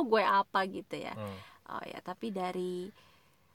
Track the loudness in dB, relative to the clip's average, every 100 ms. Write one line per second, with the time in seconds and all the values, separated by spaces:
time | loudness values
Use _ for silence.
0 | 10 6 6 4 4 2 0 -4 -6 -6
1 | -6 -6 -6 -8 -12 -20 -12 -10 -8 -8
2 | -8 -6 -4 -2 -2 -2 -2 -4 -6 -12
3 | -20 _ _ _ _